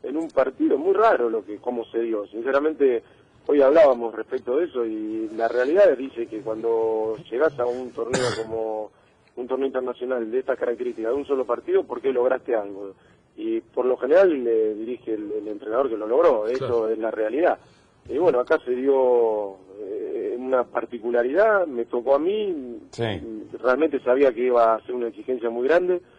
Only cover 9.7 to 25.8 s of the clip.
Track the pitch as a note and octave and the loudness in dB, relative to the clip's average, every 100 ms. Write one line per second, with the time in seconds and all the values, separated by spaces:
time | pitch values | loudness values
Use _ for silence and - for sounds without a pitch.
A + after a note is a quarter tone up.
9.7 | C3 B2 B2 B2 B2+ A2+ B2+ C3 B2+ B2 | -2 -4 -6 -4 -4 -2 -4 -2 -2 -2
10.7 | A2+ B2 A2 A2+ C#3 C#3 C3+ B2 A#2 - | -4 -6 -4 -4 -4 -2 -2 -2 -4 0
11.7 | F#3+ D#3 A#2 C3+ B2+ B2 B2+ - A#2 G2+ | -2 -2 -4 -2 0 0 0 -2 -4 -4
12.7 | G2 G2+ F#2 _ _ _ - A2 A2+ - | -12 -14 -16 _ _ _ -10 -4 -4 -4
13.7 | - B2 B2+ B2 E3+ G3 C#3+ A#2 A2+ A2 | -4 -2 -2 4 6 6 4 2 2 2
14.7 | G#2+ A2+ B2 - G#2+ G#2 G#2+ G#2 G#2 G#2+ | -2 -8 -8 -6 -6 -4 -6 -6 -10 -4
15.7 | A#2 C#3 A2 G#2+ B2+ E3+ A#2 G#2+ C3 C3 | -2 -2 -2 0 4 4 2 -2 -4 -2
16.7 | A#2 A2 A2 A2+ G#2+ A2 C3 E3+ A2+ - | -2 0 -2 -4 -2 -2 0 0 0 -8
17.7 | _ _ _ - B2+ F3 B2+ B2 D#3+ - | _ _ _ -8 0 2 2 0 0 0
18.7 | B2 C3+ C3+ B2+ A#2+ A2+ G#2+ G2+ F#2+ F#2+ | -2 2 4 4 4 4 0 -4 -10 -20
19.7 | G2 G2 G#2 F#2 A2 G#2 A#2+ B2+ B2+ A#2+ | -14 -10 -8 -8 -6 -6 -6 -2 0 0
20.7 | B2 A#2 A#2 A2+ A#2+ A#2+ D#3 A3 G3+ E3+ | -6 -6 -8 -2 0 0 2 2 2 0
21.7 | A#2+ A#2 B2 A#2+ C#3 E3 G#4+ G#4 D#4+ B2 | -4 -4 -4 2 2 2 -2 -2 -6 -8
22.7 | A#2 - - A2+ G2 A2 G#2+ G2+ - A#2+ | -14 -16 -6 -4 -4 -8 -12 -12 -2 0
23.7 | B2+ D#3 C#3+ B2+ B2+ C#3 A2 B2+ A#2+ A2+ | 2 2 0 0 4 4 2 2 4 4
24.7 | A2 - B2 A#2 G#2 G#2+ B2+ A#2 A#2 B2+ | 2 -2 -6 -6 -8 -6 -4 -4 -2 2
25.7 | E3+ | 2